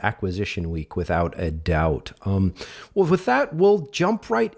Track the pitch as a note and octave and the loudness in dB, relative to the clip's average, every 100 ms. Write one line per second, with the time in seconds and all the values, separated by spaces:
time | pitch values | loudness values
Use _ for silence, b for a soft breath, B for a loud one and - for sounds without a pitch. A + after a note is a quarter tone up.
0 | G#2 - G2 F2+ G2+ - E2 E2 D#2 - | -4 -2 -4 -4 -4 -4 -4 -4 -4 -4
1 | E2+ E2+ E2+ - E2+ D#2 E2+ D#2 D#2+ C#2 | 0 0 0 -2 -4 -2 0 2 2 0
2 | - - G2 G2 F#2+ - B B B G3+ | -6 -10 -2 2 2 -2 B B B 0
3 | E3+ F#3 - B3+ C#4 D#3+ G3+ G#3 - - | 2 2 2 0 0 2 4 4 0 -2
4 | G3 A3 - A3+ A3+ | 0 0 -2 0 0